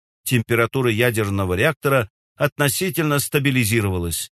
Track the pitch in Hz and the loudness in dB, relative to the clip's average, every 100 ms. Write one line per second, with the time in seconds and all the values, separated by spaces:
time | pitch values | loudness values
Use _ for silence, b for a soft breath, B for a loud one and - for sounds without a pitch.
0 | _ _ - 120 110 117 113 135 123 107 | _ _ -2 0 2 0 2 0 0 2
1 | 123 110 101 101 95 90 151 - 143 135 | 2 0 -2 -2 0 0 0 0 0 0
2 | 104 _ _ - 143 - 143 - 185 170 | -2 _ _ -4 -4 0 0 0 -2 -2
3 | 151 143 - 147 139 127 107 113 101 90 | 0 0 0 0 0 0 2 0 0 -2
4 | 85 - - | -4 -6 -10